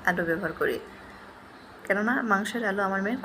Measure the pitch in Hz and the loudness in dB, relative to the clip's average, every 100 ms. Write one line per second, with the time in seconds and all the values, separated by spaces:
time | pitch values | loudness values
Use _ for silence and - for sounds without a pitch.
0 | - 180 170 165 160 160 139 117 - - | 2 2 2 2 0 0 2 0 -6 -14
1 | - - - - - - - - - 196 | -16 -16 -18 -18 -18 -18 -18 -16 0 2
2 | 214 254 233 196 208 240 220 196 196 190 | 4 2 4 2 2 0 0 2 2 2
3 | 196 262 | 0 -2